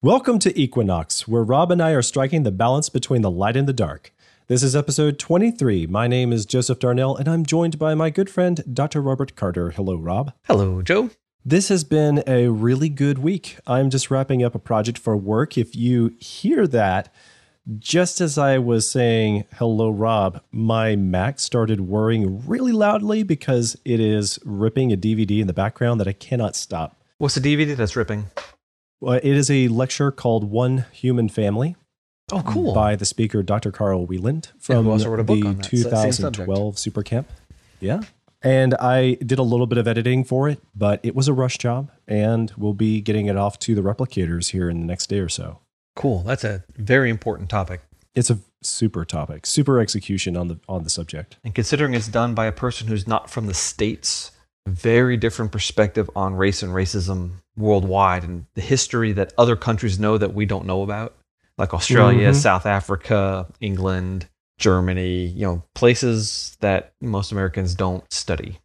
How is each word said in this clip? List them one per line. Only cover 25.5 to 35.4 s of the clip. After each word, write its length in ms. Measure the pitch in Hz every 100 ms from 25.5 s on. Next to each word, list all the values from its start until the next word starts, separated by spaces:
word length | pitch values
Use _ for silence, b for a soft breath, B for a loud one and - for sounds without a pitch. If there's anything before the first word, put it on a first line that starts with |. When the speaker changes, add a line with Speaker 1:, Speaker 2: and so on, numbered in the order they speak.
Speaker 1:
background 440 | 87 98 - 120 117
that 60 | 98
I 60 |
cannot 420 | 101 - 127 107
stop. 460 | - - 87 80 _ _ _
Speaker 2:
What's 180 | 143
the 60 | -
D 160 | 135 147
V 80 |
D 80 | 151
that's 240 | 139 107 -
ripping? 300 | 104 104 101 - - _ _ _ _ _
Speaker 1:
Well, 180 | 127 123
it 80 |
is 260 | 139 143 135
a 180 | 139 127
lecture 420 | 113 131 - 143
called 400 | 139 123 113 104
One 360 | 107 127 131 120
Human 380 | - 127 123 113
Family 480 | - 104 104 143 175 _ _ _ _ -
Speaker 2:
Oh, 100 | 196 -
cool. 260 | 107 359
Speaker 1:
by 240 | 104 107 104
the 80 |
speaker, 380 | 98 - 110 107
Doctor 280 | 92 104 107
Carl 360 | 95 104 95 87
Wieland 460 | 92 98 156 - _ -
Speaker 2:
Yeah, 60 | 123
who 60 |
Speaker 1:
from 40 | 113
Speaker 2:
also 220 | 107 110
wrote 100 | 113
a 20 |
book 160 | 107 107